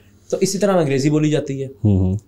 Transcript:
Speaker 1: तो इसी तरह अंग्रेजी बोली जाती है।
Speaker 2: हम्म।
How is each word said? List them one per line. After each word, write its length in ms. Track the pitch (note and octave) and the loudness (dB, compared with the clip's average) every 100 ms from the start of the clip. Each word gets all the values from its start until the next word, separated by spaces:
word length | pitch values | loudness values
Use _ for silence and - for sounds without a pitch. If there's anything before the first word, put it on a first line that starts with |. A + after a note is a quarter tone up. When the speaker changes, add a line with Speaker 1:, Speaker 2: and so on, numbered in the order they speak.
| _ - - | _ -20 -8
Speaker 1:
तो 80 | - | -4
इसी 180 | F#3+ G3 | -2 0
तरह 160 | G3+ | 0
अंग्रेजी 360 | F#3 D3+ C3+ D3+ | 2 0 0 0
बोली 200 | D3+ D3+ | 2 0
जाती 300 | D3 C#3+ C3+ | 0 -4 -8
है। 100 | C3+ - | -10 -2
Speaker 2:
हम्म। 340 | G#2+ F#2+ F#2 G2+ | 2 2 2 -2